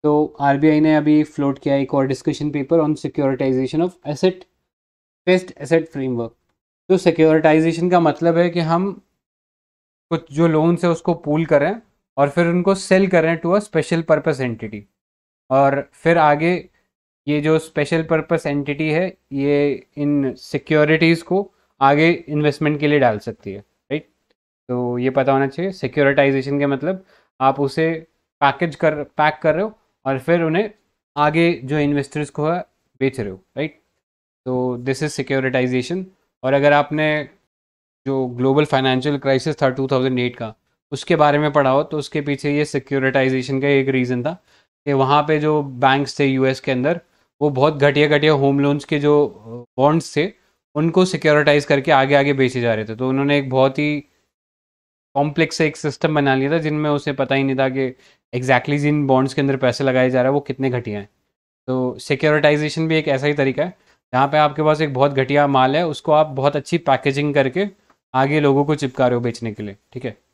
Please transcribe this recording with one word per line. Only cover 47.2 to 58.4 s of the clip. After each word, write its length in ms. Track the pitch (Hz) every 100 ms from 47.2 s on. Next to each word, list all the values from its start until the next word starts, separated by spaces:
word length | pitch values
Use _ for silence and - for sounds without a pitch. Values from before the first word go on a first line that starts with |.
| _ _
वो 80 | 147
बहुत 280 | 131 143 147
घटिया 300 | 143 143 151
घटिया 240 | 147 151
होम 280 | 147 139 139
लोन्स 260 | 139 143 -
के 140 | 151
जो, 280 | 147 147 143
अ, 540 | - 113 117 120 -
बॉन्ड्स 360 | 139 160 - -
थे 140 | 175 - _ _ _ 147
उनको 300 | 165 175 185
सिक्योरिटाइज 600 | 160 156 151 147 147 143
करके 260 | 139 135
आगे 240 | 143 135 143
आगे 180 | 139
बेचे 280 | 135 127 127
जा 120 | 120
रहे 120 | 110 110
थे। 100 | 113
तो 140 | 131
उन्होंने 280 | 135 139 143
एक 120 | 135
बहुत 300 | 131 135 135
ही 240 | 147 147 - _ _ _ _ _ _ _ _ _ _ 139
कॉम्प्लेक्स 460 | 147 147 156 -
एक 160 | 156 151
सिस्टम 380 | 147 131 160 151
बना 200 | 139 131
लिया 160 | 135
था 60 | 165
जिनमें 320 | 156 151 151
उसे 240 | 147 151
पता 220 | 139 131 139
ही 80 |
नहीं 120 | 135 135
था 140 | 135
कि 260 | 131 131 123 _ _ _
exactly 420 | 127